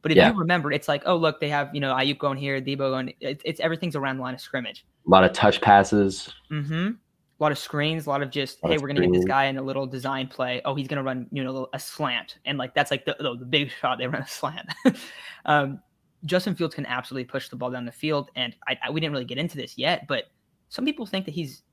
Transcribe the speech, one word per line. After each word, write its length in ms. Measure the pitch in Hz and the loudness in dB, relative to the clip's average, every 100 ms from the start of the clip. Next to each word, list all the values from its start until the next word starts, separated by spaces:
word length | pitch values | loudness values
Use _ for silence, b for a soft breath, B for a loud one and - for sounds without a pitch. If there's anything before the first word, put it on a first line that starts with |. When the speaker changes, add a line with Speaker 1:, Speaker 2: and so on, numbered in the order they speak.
Speaker 1:
But 80 | - | 4
if 60 | 185 | 8
Speaker 2:
Yeah. 140 | 180 | 8
Speaker 1:
you 60 | 208 | 6
remember, 340 | 165 180 147 | 2 2 0
it's 160 | 143 - | -2 0
like, 140 | 147 - | -2 0
oh, 80 | 175 | 2
look, 240 | 160 151 | 2 0
they 100 | 147 | -2
have, 240 | 147 143 | -2 -2
you 80 | 147 | -2
know, 140 | 135 131 | 0 2
Ayuk 240 | 139 143 | 0 0
going 180 | 143 135 | -2 -2
here, 240 | 139 135 | -4 -4
Debo 160 | 131 139 | -4 -2
going, 380 | 135 131 131 - | -2 -2 -4 -8
it, 200 | 139 139 | -8 -6
it's, 160 | 151 156 | -6 -2
everything's 360 | 165 165 175 147 | -2 -2 -2 -2
around 220 | 135 131 | -2 -4
the 40 | |
line 140 | 127 127 | -6 -10
of 60 | |
scrimmage. 440 | - 131 117 - - _ - | -8 -6 -6 -10 -18 _ 6
Speaker 2:
A 20 | |
lot 140 | 95 | 8
of 100 | 92 | 8
touch 260 | - 107 - | 6 4 6
passes. 720 | 107 101 98 107 98 98 - - - | 8 8 8 4 4 0 -10 -18 -10
Speaker 1:
Mm-hmm. 380 | 151 143 160 190 233 _ _ _ - | -6 -4 -2 -4 -6 _ _ _ -2
A 40 | |
lot 80 | 151 | 0
of 60 | 143 | 0
screens, 480 | - 147 151 160 147 | -4 -2 0 -2 -2
a 40 | |
lot 100 | 139 | -2
of 80 | 139 | -2
just, 300 | 143 135 - | -4 -6 -4
Speaker 2:
A 60 | 165 | 0
lot 20 | |
Speaker 1:
"Hey, 60 | 156 | 0
Speaker 2:
of 80 | |
Speaker 1:
we're 40 | 139 | 0
gonna 120 | 143 | 2
get 60 | 180 | 4
this 140 | 180 | 4
Speaker 2:
screens. 40 | 185 | 4
Speaker 1:
guy 180 | 135 139 | 2 2
in 120 | 135 | 0
a 60 | |
little 240 | 135 135 135 | -4 -4 -4
design 400 | 131 135 135 131 | -4 -4 -4 -4
play. 340 | - 123 123 | -4 -4 -2
Oh, 120 | - 139 | -4 -4
he's 120 | 135 | -4
gonna 140 | 143 | -4
run, 260 | 131 127 120 | -4 -4 -6
you 120 | 143 | -6
know, 240 | 131 131 - | -4 -4 -6
a 60 | 131 | -8
slant." 580 | - - 143 120 - - - | -10 -6 -4 -4 -6 -10 -6
And, 140 | 143 | -4
like, 160 | 127 139 | -2 0
that's, 160 | 139 | 0
like, 140 | 139 - | -2 -2
the, 100 | - | -4
the, 160 | 143 120 | -4 -6
the 80 | 127 | 0
big 260 | 147 139 | 0 0
shot, 260 | - 127 120 | -2 -2 -2
they 100 | 123 | -2
run 140 | 123 | -4
a 60 | 135 | -6
slant. 420 | - 135 156 - - 254 | -6 -8 -8 -12 0 0
<laughs> 100 | B B B B B - | B B B B B 2
Um, 340 | 147 139 139 - _ _ _ 156 | 2 2 -4 -14 _ _ _ -2
Justin 300 | 180 196 180 | 0 0 -2
Fields 200 | 165 - | -2 -4
can 100 | - | -4
absolutely 400 | 123 - 131 123 | -4 -4 -8 -6
push 240 | 135 - | -8 -8
the 60 | 120 | -8
ball 160 | 123 | -6
down 140 | 127 120 | -6 -8
the 60 | |
field. 380 | - 156 147 - - | -6 -2 -2 -2 -6
And 200 | 123 - - | -6 -6 -6
I, 100 | 139 | -4
I, 60 | 123 | -2
we 80 | 151 | -2
didn't 140 | 156 | -2
really 120 | 143 120 | -4 -6
get 120 | 127 | -6
into 200 | 170 147 | -6 -6
this 200 | - - | -10 -4
yet, 300 | 139 175 - | -2 -2 -2
but 180 | 127 - _ _ _ _ | -4 -4 _ _ _ _
some 160 | - 269 | -6 -4
people 200 | 294 214 | -4 -6
think 200 | 190 190 | -6 -6
that 80 | |
he's 300 | 151 143 - _ | -6 -8 -10 _